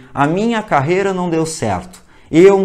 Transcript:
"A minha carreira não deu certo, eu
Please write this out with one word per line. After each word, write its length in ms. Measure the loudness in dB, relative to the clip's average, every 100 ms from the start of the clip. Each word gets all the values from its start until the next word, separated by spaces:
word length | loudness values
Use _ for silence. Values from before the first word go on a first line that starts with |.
| -10
"A 140 | -4 -2
minha 360 | -2 -2 -4
carreira 520 | -2 -2 0 -2 -2
não 160 | -4 -4
deu 160 | -4 -4
certo, 560 | -6 -6 -6 -8 -20 _ -20 -2
eu 300 | 4 6 6